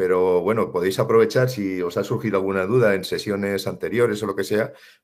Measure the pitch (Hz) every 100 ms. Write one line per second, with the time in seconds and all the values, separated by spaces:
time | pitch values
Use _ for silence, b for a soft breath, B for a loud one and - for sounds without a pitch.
0 | 92 92 92 90 87 117 92 90 92 95
1 | 123 113 110 135 127 117 98 92 87 104
2 | 98 117 110 95 95 98 92 127 110 98
3 | 90 85 107 101 101 95 98 87 - 110
4 | 120 104 104 98 95 107 113 B B B